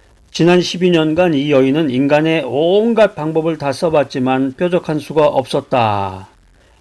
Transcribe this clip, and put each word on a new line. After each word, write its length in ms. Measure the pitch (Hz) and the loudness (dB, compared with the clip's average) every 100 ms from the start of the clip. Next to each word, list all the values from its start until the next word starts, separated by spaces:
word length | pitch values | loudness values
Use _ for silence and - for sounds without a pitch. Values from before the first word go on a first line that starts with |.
| _ _ _ | _ _ _
지난 320 | - 170 180 | 0 2 4
십이 300 | 170 175 180 | 0 0 2
년간 420 | 165 156 160 180 | 2 2 0 0
이 180 | 143 147 | 0 2
여인은 380 | 135 135 147 151 | 2 2 0 0
인간의 540 | 123 139 147 160 160 127 | 0 2 2 2 0 -2
온갖 680 | 131 165 202 233 220 208 165 | -2 0 2 2 2 0 0
방법을 420 | 156 160 160 151 | -2 -2 -2 -2
다 140 | 139 | -4
써봤지만 840 | 131 170 156 135 139 127 131 135 127 | -2 0 0 0 -2 -2 0 -2 -2
뾰족한 420 | 180 175 - 151 | -2 -2 -2 -6
수가 260 | - 151 147 | -2 0 2
없었다. 1000 | 135 127 147 - 131 110 101 98 95 98 _ _ _ _ _ | 0 -2 -6 -2 0 0 -2 -6 -10 -18 _ _ _ _ _